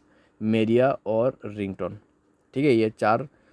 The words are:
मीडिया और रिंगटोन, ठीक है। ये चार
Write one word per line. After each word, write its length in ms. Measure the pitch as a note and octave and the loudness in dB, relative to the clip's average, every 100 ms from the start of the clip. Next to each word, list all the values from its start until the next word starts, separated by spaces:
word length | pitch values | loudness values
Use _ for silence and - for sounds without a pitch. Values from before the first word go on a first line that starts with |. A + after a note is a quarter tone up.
| _ _ _ - | _ _ _ -6
मीडिया 480 | A2 A2+ A2 A#2 C3+ - - | 0 0 2 4 2 0 -2
और 320 | A2 B2+ - A2 | 0 0 -4 -10
रिंगटोन, 520 | G#2 G2 F#2 F#2 G#2+ _ _ _ _ _ | -8 -8 -6 -10 -10 _ _ _ _ _
ठीक 120 | C3 D3 | -2 2
है। 60 | |
ये 180 | A2+ A2 | 2 2
चार 380 | - G#2+ A#2 - _ _ | 0 0 0 -2 _ _